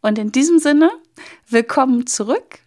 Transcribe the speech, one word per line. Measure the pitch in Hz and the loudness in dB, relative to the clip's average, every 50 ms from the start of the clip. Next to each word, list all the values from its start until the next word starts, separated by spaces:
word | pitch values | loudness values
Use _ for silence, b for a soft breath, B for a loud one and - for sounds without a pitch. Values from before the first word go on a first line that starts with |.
Und | - 214 214 | -2 -4 -4
in | 220 214 208 | -4 -6 -4
diesem | - 254 277 320 339 320 | -2 -2 0 2 2 2
Sinne, | 311 294 294 294 320 349 466 - _ _ _ B B B B B B _ | 2 2 2 4 4 2 0 -2 _ _ _ B B B B B B _
willkommen | 233 226 226 233 - 302 262 262 247 240 247 | -2 -2 -2 0 -2 -2 0 0 0 -2 -2
zurück | 247 - - 214 208 277 480 494 _ - - _ | -4 -6 -6 -4 -4 -4 -4 -4 _ -20 -20 _